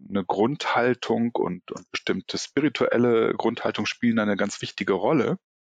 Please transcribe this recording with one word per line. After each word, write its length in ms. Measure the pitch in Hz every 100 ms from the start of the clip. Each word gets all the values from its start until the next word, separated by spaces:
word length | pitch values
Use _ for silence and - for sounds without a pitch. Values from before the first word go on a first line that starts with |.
| -
eine 160 | 98
Grundhaltung 1080 | 90 95 117 151 - 123 123 120 - 113 117 -
und, 340 | 87 87 -
und 200 | - -
bestimmte 460 | - - 95 - -
spirituelle 960 | - 135 147 - 131 117 120 113 113
Grundhaltung 520 | - 110 120 110 110 104
spielen 300 | - 120 113
da 80 |
eine 140 | 104 98
ganz 240 | 101 -
wichtige 320 | - - 98
Rolle. 440 | 95 110 156 110 190 _ _